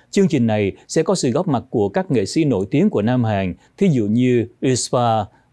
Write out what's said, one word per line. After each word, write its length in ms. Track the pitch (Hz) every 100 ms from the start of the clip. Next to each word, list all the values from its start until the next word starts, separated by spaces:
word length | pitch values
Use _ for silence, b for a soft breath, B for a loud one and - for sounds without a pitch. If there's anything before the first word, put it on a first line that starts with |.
| b
chương 180 | 202 190
trình 180 | 143 117
này 260 | 107 98 - B
sẽ 140 | 160
có 120 | 160
sự 160 | 185 139
góp 180 | 131 180
mặt 140 | 131 -
của 180 | 127 101
các 220 | 185 185
nghệ 160 | 123 98
sĩ 180 | 160
nổi 220 | 151 98 101
tiếng 200 | 139 208
của 120 | 113
Nam 220 | 107 127
Hàn, 300 | 113 98 95 82 b -
thí 120 | 196
dụ 180 | 131 104
như 400 | 117 127 120 104 _
aespa, 640 | 135 120 - 131 120 110 98 b b